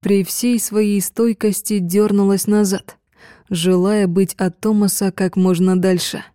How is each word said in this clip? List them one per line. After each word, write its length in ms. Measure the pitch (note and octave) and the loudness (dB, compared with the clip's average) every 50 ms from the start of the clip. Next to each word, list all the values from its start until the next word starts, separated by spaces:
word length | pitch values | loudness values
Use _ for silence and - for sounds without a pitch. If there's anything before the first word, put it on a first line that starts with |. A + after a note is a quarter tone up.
| - | 0
При 180 | G3 G3+ G3 F#3+ | 2 2 2 0
всей 360 | - - - - B3 B3 A3+ | -2 -6 -4 -2 0 0 0
своей 420 | - - G3+ G#3+ G#3+ G#3 G3+ G3+ | -2 -2 -2 0 0 2 0 -2
стойкости 760 | F3+ - _ - A3+ A#3 A3 _ - G#3+ G3 - - - G#3+ G#3 | -2 -4 _ -2 0 0 0 _ -2 -2 -2 -2 -4 -4 -4 -2
дернулась 640 | F3+ E3+ F3 G3+ G#3+ G#3 G3+ G3+ G3+ G3 G3 F#3+ - | -2 0 0 2 2 2 2 2 2 2 0 0 0
назад, 540 | - G#3 G#3 G#3 F#3+ G3 F#3+ - - - _ _ _ _ _ - - - _ _ _ | 0 2 2 2 0 -2 -6 -8 -12 -20 _ _ _ _ _ -20 -20 -20 _ _ _
желая 560 | G3 E3+ D#3+ F#3 F#3 F3+ F3+ G3 G#3+ G#3 G3+ | -6 -2 0 2 2 2 2 2 2 2 0
быть 300 | F3+ E3+ F#3+ G3 F3 - | 0 2 0 0 0 -2
от 240 | - F#3+ F3+ E3+ _ | -4 -4 -4 -4 _
Томаса 520 | - A3 A3 G#3 G#3 G3 - - G3+ F#3+ | -2 0 2 2 2 0 0 -2 -2 -4
как 240 | F3+ - F#3+ F#3 - | -2 -2 -4 -2 0
можно 400 | F#3+ F#3 F#3 F#3 E3+ F#3 F#3 F#3 | 0 2 2 2 2 2 2 2
дальше. 480 | F#3 F3+ F#3+ F#3 F3 - - - D#3 - - _ | 2 2 2 0 0 -2 -6 -8 -10 -14 -16 _